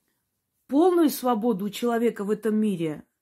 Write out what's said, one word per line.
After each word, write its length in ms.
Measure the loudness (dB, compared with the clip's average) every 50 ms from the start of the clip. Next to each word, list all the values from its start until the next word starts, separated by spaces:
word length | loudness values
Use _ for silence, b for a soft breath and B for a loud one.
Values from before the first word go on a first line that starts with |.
| _ _ _ _ _ _ _ _ _ _ _ _ _
Полную 420 | -2 2 4 4 4 4 4 4 2
свободу 560 | 2 0 -2 -2 0 0 0 0 0 -2 -4
у 40 | -6
человека 560 | -6 -4 -2 -2 0 0 0 0 -2 -2 -4
в 60 | -4
этом 240 | -4 -2 -2 -2 0
мире, 500 | 0 0 0 0 -2 -4 -4 -6 -8 -12 _ _ _